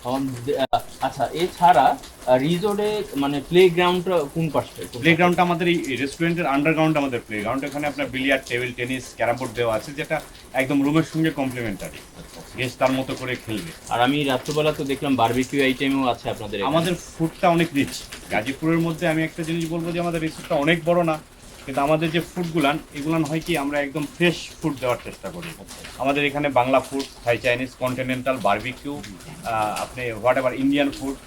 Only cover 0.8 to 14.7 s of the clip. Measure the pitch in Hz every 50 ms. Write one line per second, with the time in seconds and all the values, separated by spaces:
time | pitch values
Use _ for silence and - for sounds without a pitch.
0.8 | - - - - - 131 - 135 120 113 127 151 175 180 - - 180 170 180 151
1.8 | - - - - - - - - - - 127 131 135 156 175 175 196 208 202 202
2.8 | 208 214 214 214 196 - - 139 139 139 143 143 135 - 170 175 190 180 165 170
3.8 | 180 175 180 180 170 185 185 170 147 143 - 170 165 156 - 135 - - - -
4.8 | 151 - - 123 127 160 170 156 180 180 175 170 180 175 175 165 180 175 170 165
5.8 | - 135 - - 135 139 - - 170 170 170 170 175 139 139 143 143 156 160 156
6.8 | 156 156 156 147 139 135 123 117 110 - 113 104 101 110 123 135 139 143 131 147
7.8 | 151 147 135 139 143 123 120 131 131 139 139 131 - - 123 120 123 123 120 -
8.8 | 123 123 131 131 120 - - - 117 113 123 127 131 120 107 117 120 117 110 107
9.8 | - - 143 139 151 - 160 147 - - - - - - - 131 135 131 147 143
10.8 | 139 143 147 160 156 - - 160 160 160 151 - 135 135 120 123 117 110 98 90
11.8 | 87 82 - - - - - - 85 - - - - - - - 127 127 - -
12.8 | 131 127 131 131 131 127 135 127 131 127 123 120 - 110 110 101 85 80 80 -
13.8 | - - 110 117 120 123 139 147 147 139 131 123 - - 147 151 151 156